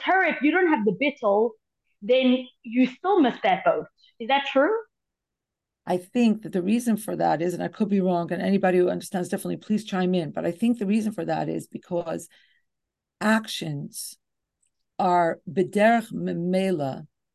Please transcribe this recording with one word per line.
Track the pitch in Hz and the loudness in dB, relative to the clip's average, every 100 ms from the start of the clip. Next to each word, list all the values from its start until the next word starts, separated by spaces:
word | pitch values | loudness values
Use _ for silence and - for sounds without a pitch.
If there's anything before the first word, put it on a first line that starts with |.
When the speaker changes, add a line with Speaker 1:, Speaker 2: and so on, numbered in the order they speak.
Speaker 1:
Torah, | - 370 349 | 0 2 2
if | - | 0
you | 285 | 2
don't | 330 370 | 2 2
have | 302 | 2
the | 208 | 0
bittul, | 180 277 269 214 202 233 - _ _ _ _ | 0 -2 -2 0 2 2 -2 _ _ _ _
then | 202 254 262 254 254 _ | 0 2 4 2 -2 _
you | 240 233 262 | -4 0 0
still | - 359 403 | 0 0 4
miss | 247 - | 2 2
that | 208 180 | 0 0
boat. | 175 - - _ _ - | 2 0 -2 _ _ -10
Is | 226 | -2
that | 277 277 | 0 2
true? | 269 302 453 440 _ _ _ _ _ _ _ _ _ | 2 2 2 -6 _ _ _ _ _ _ _ _ _
Speaker 2:
I | - 180 | -4 -4
think | 180 247 240 214 | -2 2 2 2
that | 165 | -2
the | 185 | -4
reason | 175 233 240 214 | 0 0 0 -2
for | - 170 | -2 -2
that | 170 151 | 0 0
is, | 175 | -2
and | 170 | -4
I | 175 | -6
could | - 202 | -4 0
be | 196 | 2
wrong, | 185 175 170 | 2 0 -2
and | 175 | -4
anybody | 185 196 196 180 | 0 2 2 2
who | 180 | 2
understands, | 175 - 190 180 | 0 -6 -6 -4
definitely | 196 180 175 | -6 -6 -8
please | - 214 | -4 -4
chime | - 185 185 | -2 -2 0
in, | 185 151 | 0 -2
but | 151 165 | -4 -6
I | |
think | 170 226 240 | -2 -2 0
the | 196 | 0
reason | 220 214 | 0 -2
for | 214 | -4
that | 165 160 151 | -4 -4 -2
is | 165 156 | -6 -8
because | - - 175 165 165 - _ _ _ _ _ _ _ _ - | -14 -6 -6 -4 -8 -10 _ _ _ _ _ _ _ _ -4
actions | 208 220 220 - 165 143 147 - - - _ _ _ _ _ _ _ - | 0 0 -2 -8 -6 -6 -8 -12 -16 -18 _ _ _ _ _ _ _ -2
are | 190 175 170 165 - | 2 4 2 0 -6
b'derech | 151 180 208 214 233 226 | -2 0 2 4 4 0
memela | 180 180 175 175 185 190 180 139 131 151 _ _ | -6 -6 -4 -2 0 0 -2 -4 -6 -12 _ _